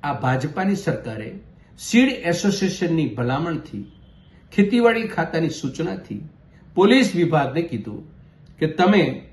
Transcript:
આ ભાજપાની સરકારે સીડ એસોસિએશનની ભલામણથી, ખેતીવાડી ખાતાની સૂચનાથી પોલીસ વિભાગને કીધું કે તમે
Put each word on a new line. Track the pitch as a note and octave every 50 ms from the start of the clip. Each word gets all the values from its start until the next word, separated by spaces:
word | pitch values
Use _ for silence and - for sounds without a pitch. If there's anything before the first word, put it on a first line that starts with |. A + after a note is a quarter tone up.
| -
આ | D3 C#3
ભાજપાની | A#2 G#2+ C3 C3 C3 C3 D3 - - F#3+ G3 G3+
સરકારે | F#3+ - - C#3 - - A#2+ A2 G#2+ G#2+ G#2+ - G3 - - - _ _ _ - -
સીડ | - - - A#3 B3+ C4+
એસોસિએશનની | C4 - - E3+ E3+ D#3+ - G3+ F#3+ - G3 F#3 - - F#3 E3+ D#3+ E3 D3+ B2 G#2+
ભલામણથી, | A2+ A#2+ A#2+ C3 C#3+ D#3 E3+ E3 C3+ - - - G#2 G2+ - - - - - - - - - _ - - -
ખેતીવાડી | - - G3+ G3+ B3+ A#3+ A#3 A#3 A3+ A3+ A3+ -
ખાતાની | - - E3 D#3+ - E3 D#3+ D#3+
સૂચનાથી | - - - C3+ - - - F3+ F#3+ F#3+ - - - G2+ - - - _ - - _ - _ - -
પોલીસ | - F#3 G#3+ A#3+ C4+ B3 G3 -
વિભાગને | E3+ F3 D#3 D#3 D3+ C#3 C3 B2+ D#3+
કીધું | E3+ - - A2 G2+ A2 G#2 G2+ - - - - - - _ _ - - - -
કે | D#3 D#3
તમે | D#3 - A#3 A3 G#3 G3+ D#3 C3 B2+ - - -